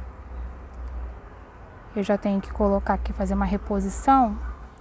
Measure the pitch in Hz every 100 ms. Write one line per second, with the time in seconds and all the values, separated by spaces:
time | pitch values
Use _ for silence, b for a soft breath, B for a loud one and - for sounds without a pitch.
0 | - - - - - - - - - -
1 | - - - - - - - - - 214
2 | 190 202 208 196 - - 208 196 - 196
3 | - - 190 196 196 202 - 202 190 -
4 | - 269 233 208 - - - -